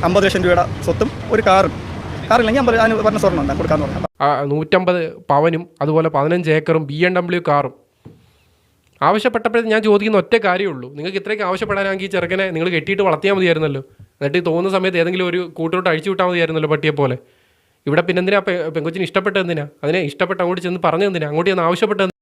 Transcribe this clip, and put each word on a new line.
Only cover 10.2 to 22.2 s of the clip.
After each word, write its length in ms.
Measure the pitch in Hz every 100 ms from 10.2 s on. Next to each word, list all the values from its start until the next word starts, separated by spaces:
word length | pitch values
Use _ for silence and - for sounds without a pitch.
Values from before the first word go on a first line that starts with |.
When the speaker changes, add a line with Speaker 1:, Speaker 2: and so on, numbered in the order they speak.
Speaker 2:
ഒറ്റ 120 | - 226 208
കാര്യമേ 240 | 180 202
ഉള്ളൂ, 140 | 139 123 143
നിങ്ങൾക്ക് 240 | 165 190
ഇത്രയൊക്കെ 240 | 196 214 196
ആവശ്യപ്പെടാനാണെങ്കിൽ 580 | 190 208 196 196 190 190
ഈ 40 | 196
ചെറുക്കനെ 300 | 175 185 190 160
നിങ്ങൾ 120 | 170 170
കെട്ടിയിട്ട് 280 | 160 196 196
വളർത്തിയാൽ 280 | 151 190 196
മതിയായിരുന്നല്ലോ. 440 | 180 160 156 135 135 _ - _
എന്നിട്ട് 200 | 143 170
ഈ 20 | 170
തോന്നുന്ന 220 | 165 190 190
സമയത്ത് 220 | 190 175
ഏതെങ്കിലും 240 | 165 185 180
ഒരു 80 | 175 175 160
കൂട്ടിലോട്ട് 320 | 165 180 180
അഴിച്ചു 180 | 160 180
വിട്ടാൽ 160 | 185 185
മതിയായിരുന്നല്ലോ 400 | 175 165 160 151
പട്ടിയെ 200 | 151 156 147
പോലെ. 180 | 139 123 - _ _ _ _ _ -
ഇവിടെ 140 | 151 175
പിന്നെ 120 | 180
എന്തിനാ 180 | 185 202 190
പെ-, 140 | 175 160 160
പെങ്കൊച്ചിന് 300 | 151 175 180
ഇഷ്ടപ്പെട്ടത് 340 | 196 190 190 175
എന്തിനാ? 200 | 160 143 _
അതിനെ 160 | 143 175 160
ഇഷ്ടപ്പെട്ട് 320 | - 180 185
അങ്ങോട്ട് 180 | 175 180 170
ചെന്ന് 160 | 180 170
പറഞ്ഞത് 220 | 165 202
എന്തിനാ? 160 | 180 151
അങ്ങോട്ട് 180 | 151 175
ചെന്ന് 140 | 180 170
ആവശ്യപ്പെട്ടത് 340 | 175 208 196 190
എന്തിനാ? 80 | -